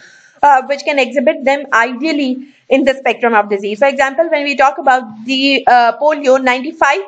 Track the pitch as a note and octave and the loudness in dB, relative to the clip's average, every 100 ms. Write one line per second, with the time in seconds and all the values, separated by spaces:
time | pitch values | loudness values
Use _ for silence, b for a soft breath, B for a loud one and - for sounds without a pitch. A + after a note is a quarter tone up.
0 | B B B B C#4+ C4+ B3 C#4+ D#4+ C#4+ | B B B B 2 2 0 -6 -2 -2
1 | B3 B3+ C4 D#4+ C4 C#4+ C#4 A#3+ A#3+ A#3+ | 0 0 0 0 -2 -2 0 0 0 -2
2 | D#4 D4 C4+ B3+ B B B C4+ C4+ C4 | -4 -2 -2 -4 B B B 0 2 0
3 | - A3 A#3+ A3 G#3 G3+ G3+ G#3 C#4 C4 | -2 -2 2 2 0 -2 -4 0 0 0
4 | C4+ C4+ E4 D4+ C#4+ C4 C4+ D4+ C#4 B3+ | -2 0 -2 -2 -2 0 0 2 0 0
5 | A3+ A3 A3+ C4+ C#4 C4+ C4+ A#3+ A#3 A3+ | -2 -14 -6 -2 0 0 4 4 4 2
6 | D4 D4+ C#4 C4 C4 B3 C4+ E4 C#4 D#4+ | 0 0 2 2 2 -2 -4 0 0 0